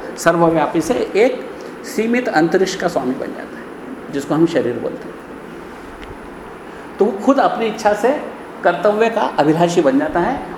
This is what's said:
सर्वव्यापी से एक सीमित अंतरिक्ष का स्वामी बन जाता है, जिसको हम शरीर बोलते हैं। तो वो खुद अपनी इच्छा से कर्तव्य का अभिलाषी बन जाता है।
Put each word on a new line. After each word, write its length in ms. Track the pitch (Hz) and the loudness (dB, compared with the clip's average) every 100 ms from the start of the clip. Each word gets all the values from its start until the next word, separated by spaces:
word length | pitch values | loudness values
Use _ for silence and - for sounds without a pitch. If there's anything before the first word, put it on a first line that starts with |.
| - - | -6 2
सर्वव्यापी 640 | 165 170 165 165 - 170 | 4 6 6 4 2 2
से 120 | 156 247 - | 2 0 2
एक 240 | 190 254 - - - - - | 4 4 2 -8 -12 -14 -12
सीमित 420 | - - 226 247 247 | -6 -2 0 0 2
अंतरिक्ष 480 | - 165 185 185 | 2 4 4 2
का 120 | - 175 | 0 -2
स्वामी 260 | 160 127 | 0 -2
बन 140 | 127 - | -4 -6
जाता 300 | - - - | -8 -12 -14
है, 540 | - - - - - | -14 -14 -12 -12 -8
जिसको 220 | 139 135 | -6 -2
हम 100 | 151 | 2
शरीर 340 | 165 131 117 120 | 4 2 0 -2
बोलते 300 | - - - | -6 -8 -12
हैं। 60 | - - - - - - - - - - - - - - - - - - - | -14 -16 -16 -16 -16 -16 -16 -16 -16 -16 -14 -16 -16 -16 -16 -16 -16 -16 0
तो 60 | |
वो 60 | 208 - | 0 2
खुद 140 | 254 269 | 2 4
अपनी 260 | 196 214 | 2 2
इच्छा 280 | 226 214 208 | -2 2 2
से 180 | 208 240 302 - - - - | 4 2 2 -4 -12 -14 0
कर्तव्य 460 | 180 175 214 208 226 | 0 4 2 4 2
का 120 | 220 | 2
अभिलाषी 600 | - - 147 160 175 175 | 0 2 4 4 4 4
बन 180 | 143 135 | 4 4
जाता 200 | 151 175 | 2 0
है। 200 | 196 277 - | 0 -2 -8